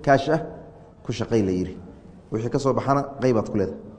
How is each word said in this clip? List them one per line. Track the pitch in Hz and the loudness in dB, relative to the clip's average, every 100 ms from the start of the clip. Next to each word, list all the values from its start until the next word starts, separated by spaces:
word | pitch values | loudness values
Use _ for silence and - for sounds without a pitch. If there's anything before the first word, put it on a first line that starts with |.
| 147 | 6
kaash | 135 - | 4 4
ah, | 156 - - - - - - | -2 -2 -12 -18 -20 -20 -14
ku | - | -8
shaqay | 113 113 113 | -6 0 2
la | 95 | 2
yidhi. | 92 90 - - - - - - | 0 -2 -8 -16 -20 -20 -20 -6
Wixii | 110 117 | -4 0
ka | 131 | 0
soo | 131 | 2
baxana | 117 127 139 - - | 0 2 0 0 0
qaybaad | 131 113 101 | 2 2 2
ku | 107 | 0
leedahay. | 92 - - | -2 -4 -14